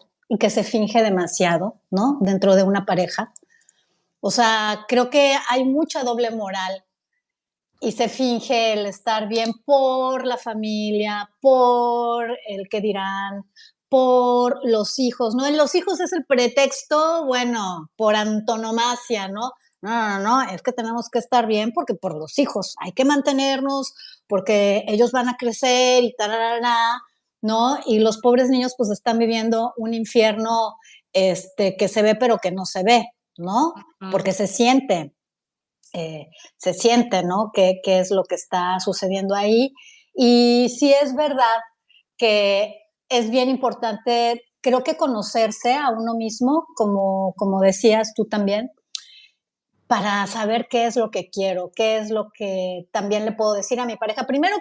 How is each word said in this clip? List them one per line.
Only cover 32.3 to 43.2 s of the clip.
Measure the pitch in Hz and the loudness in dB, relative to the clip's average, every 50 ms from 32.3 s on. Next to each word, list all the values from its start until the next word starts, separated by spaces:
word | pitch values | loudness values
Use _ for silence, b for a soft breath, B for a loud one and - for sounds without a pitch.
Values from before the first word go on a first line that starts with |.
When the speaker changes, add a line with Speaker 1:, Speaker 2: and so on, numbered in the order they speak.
| 220 196 | 2 2
Speaker 1:
que | - 180 | 0 -4
no | 180 190 185 | -4 -4 -8
se | - - 190 | -6 -6 -2
ve, | 185 220 240 226 214 - _ _ _ _ _ | 2 4 4 4 4 -2 _ _ _ _ _
¿no? | - 170 185 202 240 311 339 330 202 - _ _ - | -10 -8 -2 0 0 0 0 -2 -8 -20 _ _ -16
Speaker 2:
Ujú. | 196 190 | -10 -4
Speaker 1:
Porque | 190 190 185 190 | -4 -2 0 -2
se | 185 - 208 185 | -2 -2 -2 -2
siente, | - - 233 240 262 269 269 269 190 165 151 147 _ _ _ _ _ _ _ _ _ _ _ _ _ _ _ - - | 0 2 2 4 4 2 2 0 -2 -2 -2 -10 _ _ _ _ _ _ _ _ _ _ _ _ _ _ _ -14 -10
eh, | 180 165 160 160 151 143 _ B B B B B | -10 -10 -10 -10 -14 -16 _ B B B B B
se | - - 185 175 | -6 -4 -4 -4
siente, | 180 - 233 240 240 233 240 202 185 | 2 2 4 4 4 2 2 0 -2
¿no? | 175 175 185 208 220 214 - | 0 0 -2 -2 -2 -2 2
Qué, | 202 185 185 185 185 - | 2 4 4 2 0 0
qué | 196 185 185 | 0 2 2
es | 185 185 | 2 2
lo | 202 190 185 | 0 0 0
que | - - | -2 -4
está | 208 - - - 180 180 180 185 - | -8 -6 -4 -4 -2 -2 -2 -2 -2
sucediendo | - 208 180 - 202 185 190 196 196 196 202 | -2 -4 -4 -2 -2 -2 -2 -2 -2 -2 -2
ahí. | 202 208 214 220 233 269 269 B B B B B B B B | 0 2 2 4 2 2 0 B B B B B B B B
Y | B - 254 240 240 240 240 240 240 240 247 240 247 | B 2 4 6 6 6 6 4 4 4 2 0 0
sí | - 294 285 | 2 4 4
es | 277 277 294 277 254 | 6 4 4 0 0
verdad | 294 302 285 277 262 240 226 226 226 - - _ _ _ b b b b _ _ | 0 0 0 2 2 2 4 2 0 -2 -8 _ _ _ b b b b _ _
que | - 240 220 208 208 202 202 196 196 208 202 - - _ _ _ _ _ - | 0 2 2 4 4 4 2 2 2 0 -2 -6 -18 _ _ _ _ _ 0
es | 262 240 | 0 0